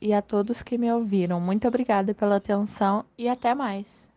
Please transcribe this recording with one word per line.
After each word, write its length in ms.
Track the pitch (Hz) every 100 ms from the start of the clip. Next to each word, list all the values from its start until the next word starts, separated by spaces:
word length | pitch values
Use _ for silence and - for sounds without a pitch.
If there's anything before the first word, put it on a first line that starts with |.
e 100 | 214
a 120 | 208
todos 400 | 202 208 208 233
que 120 | - 240
me 160 | 233
ouviram. 480 | 233 220 196 175 175
Muito 280 | 175 202 247
obrigada 480 | 247 247 202 196 208
pela 220 | 208 202
atenção 680 | - 202 208 - 196 202 - -
e 140 | 240
até 240 | 247 240
mais. 560 | 269 254 196 202 - _